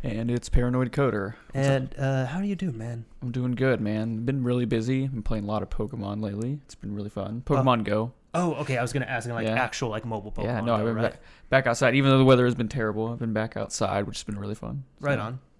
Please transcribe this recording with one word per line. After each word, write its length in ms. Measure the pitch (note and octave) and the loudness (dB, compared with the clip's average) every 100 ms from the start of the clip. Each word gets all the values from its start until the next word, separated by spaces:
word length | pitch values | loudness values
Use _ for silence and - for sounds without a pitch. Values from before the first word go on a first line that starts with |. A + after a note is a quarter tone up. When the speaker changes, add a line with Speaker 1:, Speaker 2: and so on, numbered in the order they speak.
Speaker 1:
And 260 | - G#2+ A#2 | -4 -4 -2
it's 200 | A#2+ - | -2 4
Paranoid 420 | - B2 B2+ B2+ | 6 6 2 2
Coder. 440 | C#3+ C3+ G#2 G2 - - | 4 4 2 -2 -6 -6
What's 160 | C3+ C#3 | 0 4
up? 60 | C3+ | 2
Speaker 2:
And, 180 | C3 - | 0 -2
uh, 300 | C3+ C3+ B2 | 0 0 0
how 140 | E3+ | -2
are 40 | |
you 120 | G3+ G3 | -2 -2
doing, 200 | F#3 A2+ | -4 -4
man? 280 | A2+ A#2 A2+ - | -8 -8 -12 -10
Speaker 1:
I'm 80 | B2 | -6
doing 220 | A#2+ B2+ | -2 -2
good, 280 | B2 C3 A2+ | 2 2 4
man. 440 | G#2+ G#2+ A2+ A2 | 2 0 -2 -2
Been 180 | A#2+ C3+ | -2 0
really 220 | B2 B2 | 0 0
busy. 420 | A#2+ A#2 A#2 C3 C3+ | 2 0 2 0 0
Been 160 | B2 | -4
playing 220 | G#2 A2 | -2 -2
a 20 | G2+ | -2
lot 160 | A2 | -4
of 80 | - | -2
Pokemon 540 | - G#2+ - G2 G#2 | -4 -4 -6 -6 -4
lately. 340 | G#2 G2+ A#2 D3 | -4 -4 -4 -6
It's 100 | - | -10
been 180 | - G2+ | -14 -10
really 160 | G#2 G#2 | -8 -8
fun. 360 | - G2 A2+ - | -8 -8 -8 0
Speaker 2:
Uh, 40 | |
Speaker 1:
Pokemon 300 | C#3 C3 A#2+ | 2 4 2
Go. 260 | G2+ G#2 A#2+ - _ | 2 0 -2 -8 _
Speaker 2:
oh, 200 | E3+ F3 | -2 0
okay, 240 | C3 D3 B2+ | -2 -2 -2
I 40 | |
was 100 | A#2+ | -2
gonna 140 | C#3 A#2+ | -2 -4
ask, 220 | B2 A#2 | -6 -4
like, 180 | A#2 A2 | -4 -2
Speaker 1:
Yeah. 80 | A#2 | 0
Speaker 2:
actual, 280 | B2 - A#2+ | -2 -2 -4
like, 140 | G#2+ | -4
mobile 300 | A#2 A2 G#2 - | -6 -8 -6 -6
Speaker 1:
Yeah, 200 | G#2 A#2+ | -4 -2
Speaker 2:
Pokemon 40 | |
Speaker 1:
no, 100 | A#2 | 0
I've 60 | A2 | 0
Speaker 2:
Go, 60 | A2 | 0
Speaker 1:
been 80 | A2 | 0
Speaker 2:
right? 160 | A2+ | -2
Speaker 1:
ba-, 60 | - - - - | -4 -20 -20 0
back 180 | C3+ C3 | 2 2
outside. 260 | A#2 B2+ | 2 4
Even 160 | C3+ C3+ | 4 6
though 80 | C3 | 8
the 60 | |
weather 220 | C3 B2+ B2 | 8 8 6
has 100 | A#2 | 0
been 100 | A2 | -4
terrible, 380 | C#3 A2 G#2+ A2+ | -2 -2 -2 -4
I've 80 | A#2 | -4
been 120 | A2+ | -2
back 240 | G#2+ A2+ G#2+ | -2 -4 -6
outside, 520 | A2+ - A2+ G2 G#2 | -8 -2 0 0 -2
which 80 | - | -8
has 60 | |
been 160 | - G#2 | -8 -8
really 160 | G2+ G#2+ | -8 -8
fun. 260 | A#2 C#3 C3+ _ | -8 -10 -10 _
Speaker 2:
Right 200 | C#3+ A2 | -2 -2
Speaker 1:
So 40 | |
Speaker 2:
on. 160 | G#2 C3 _ | -4 -10 _